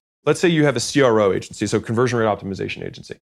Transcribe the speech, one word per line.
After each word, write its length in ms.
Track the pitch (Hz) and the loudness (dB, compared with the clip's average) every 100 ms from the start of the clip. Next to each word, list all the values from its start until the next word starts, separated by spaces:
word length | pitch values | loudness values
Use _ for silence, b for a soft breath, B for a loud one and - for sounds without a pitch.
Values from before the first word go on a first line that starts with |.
| _ _ - | _ _ -2
Let's 140 | 156 | 2
say 100 | 214 | 2
you 160 | 160 147 | 4 2
have 100 | 120 | 2
a 40 | |
C 240 | - 143 | -2 2
R 160 | 131 110 | 4 4
O 140 | 101 | 2
agency, 340 | 101 - - 104 | 0 -6 -6 -2
so 120 | 110 | -2
conversion 380 | 104 113 127 117 | -2 0 0 0
rate 80 | 110 | 0
optimization 580 | 98 98 95 104 - | -2 -6 -8 -8 -8
agency, 340 | 50 - - - | -12 -14 -18 -20